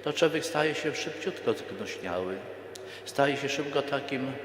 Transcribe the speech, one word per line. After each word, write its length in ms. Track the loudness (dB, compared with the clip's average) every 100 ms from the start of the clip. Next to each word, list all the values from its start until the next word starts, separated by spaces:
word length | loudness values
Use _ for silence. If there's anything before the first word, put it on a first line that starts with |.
to 80 | -2
człowiek 320 | 4 6 4
staje 300 | 0 2 4
się 200 | 2 0
szybciutko 580 | -2 -4 -4 -4 -2 0
zgnuśniały, 840 | 0 -2 -6 -6 -6 -2 -2 0 -4 -6 -10 -10 -12 -12 -12
staje 320 | -6 4 4 4
się 120 | 0
szybko 340 | 0 2 0
takim 500 | 2 -2 0 -2 -2 -4